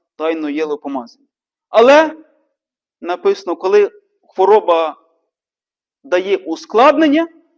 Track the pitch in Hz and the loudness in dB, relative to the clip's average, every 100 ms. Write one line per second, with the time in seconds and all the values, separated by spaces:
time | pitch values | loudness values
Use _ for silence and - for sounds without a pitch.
0 | _ - 160 165 151 147 156 143 143 135 | _ -8 -6 -6 -6 -6 -6 -8 -10 -12
1 | 120 _ _ _ _ _ _ 208 240 294 | -12 _ _ _ _ _ _ 0 2 2
2 | 320 - - _ _ _ _ _ _ _ | 2 -6 -20 _ _ _ _ _ _ _
3 | 170 180 196 196 175 165 190 208 196 - | -10 -4 -2 -4 -6 -6 0 2 0 -4
4 | _ _ _ - 190 214 170 165 160 - | _ _ _ -2 4 4 4 0 -2 -8
5 | _ _ _ _ _ _ _ _ _ _ | _ _ _ _ _ _ _ _ _ _
6 | 135 180 190 190 160 160 - 214 285 285 | -4 -2 0 -4 -4 -10 -4 2 4 4
7 | 311 302 330 _ _ | 2 2 -2 _ _